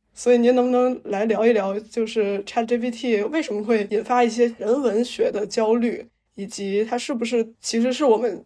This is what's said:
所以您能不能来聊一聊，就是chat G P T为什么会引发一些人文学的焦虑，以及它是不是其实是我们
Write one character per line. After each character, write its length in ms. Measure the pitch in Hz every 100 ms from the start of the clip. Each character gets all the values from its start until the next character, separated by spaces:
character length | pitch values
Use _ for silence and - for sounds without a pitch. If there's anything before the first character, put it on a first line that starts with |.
| _ -
所 180 | 240
以 60 | 247
您 160 | 240 247
能 100 | 247
不 60 |
能 280 | 247 254 247
来 220 | - 196 226
聊 200 | 202 226
一 80 |
聊， 260 | 220 196 202
就 280 | 220 240 220
是 360 | 226 202 196 -
chat 200 | 240 233
G 140 | 240
P 100 | 247
T 320 | 233 254 208
为 220 | 208 311
什 100 | 294
么 100 | 208
会 240 | 214 220 202
引 120 | 214
发 200 | 226 247
一 60 | 240
些 200 | 226 240 233
人 240 | 214 269
文 240 | 247 208 247
学 260 | - -
的 140 | 202 214
焦 300 | 233 220 233
虑， 320 | 233 - - _ _
以 140 | - 196
及 360 | - 196 202
它 140 | 226 240
是 160 | 269
不 100 | 240
是 240 | 233 233 226 -
其 180 | - 233
实 140 | 247
是 100 | 254
我 140 | 285 214
们 260 | 240 175